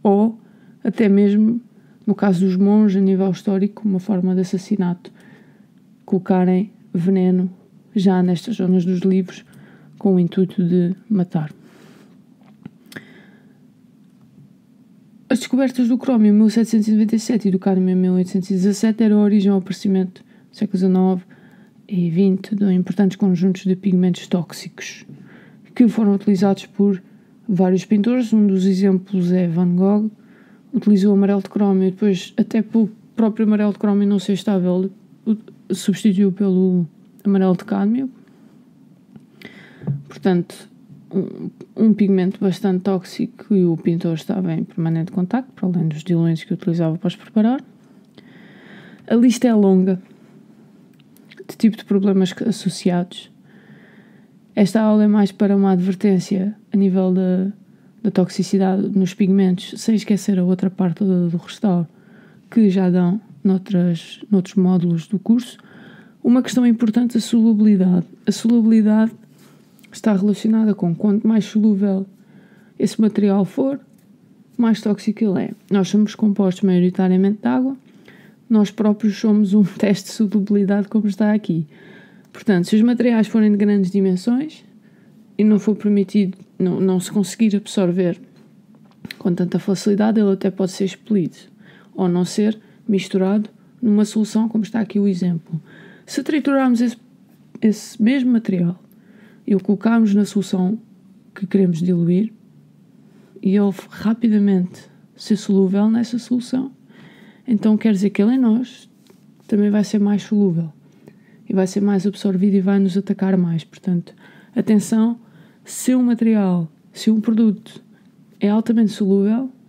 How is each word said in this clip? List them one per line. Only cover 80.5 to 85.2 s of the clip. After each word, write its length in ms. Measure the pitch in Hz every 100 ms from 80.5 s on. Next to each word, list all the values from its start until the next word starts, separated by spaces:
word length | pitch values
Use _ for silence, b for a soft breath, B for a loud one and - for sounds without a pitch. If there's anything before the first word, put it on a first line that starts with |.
| 202 190 202 196
como 180 | 220 208
está 260 | 190 214
aqui. 340 | 214 208 165 156 B B B B B B
Portanto, 360 | - - 185 175
se 80 | 220
os 60 |
materiais 440 | 233 240 240 233 214
forem 240 | 226 214
de 60 | 208
grandes 340 | 208 202 185
dimensões 720 | 202 190 185 233 247 311 - - - b b b b